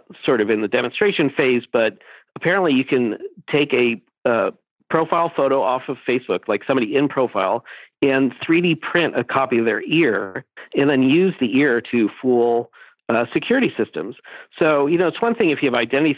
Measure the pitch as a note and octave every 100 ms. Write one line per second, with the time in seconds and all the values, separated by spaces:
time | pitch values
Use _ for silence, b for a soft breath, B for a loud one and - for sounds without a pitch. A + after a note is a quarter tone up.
0 | - - - B2 G#2 G#2+ G#2 B2+ A#2+ -
1 | G#3 - C#3+ - C3+ B2 - A#2+ A2 G2
2 | B B B - D#3+ F#3+ F3 C3 C3 C3+
3 | A#2+ G#2 F#4+ - - D3 D3 B2 A#2+ A2
4 | _ _ - A#2 F#2+ - _ _ - E3
5 | D#3+ E3+ E3+ - C#3 C3+ G#2+ B2+ - B2+
6 | - F3 B2 F#2 - G#2 - C3 A2 C3+
7 | C#3+ - B2 G2+ F#2+ A#2 B B B _
8 | C#3 C3+ C3 - - E3 F3 D#3 - F3
9 | D3+ C3 - C3+ C3 A#2+ A2+ G#2 F4+ D#3+
10 | D3 G2+ G2 F#2 - B B - C#3+ C3+
11 | C3 D#3 F#3+ - B2 C3 D3 A#2 - A#2+
12 | G#2 - C3 B2 A#2 A#2+ A#2 B B B
13 | - A#2 A#2 E3 - C4 A3+ - G#2+ D#2
14 | F#2 B2 B B B - D#3+ D3 C#3+ E3+
15 | F3 - A#3 A#3 F#3 C3+ C#3 A#2+ A#2 C3+
16 | D#3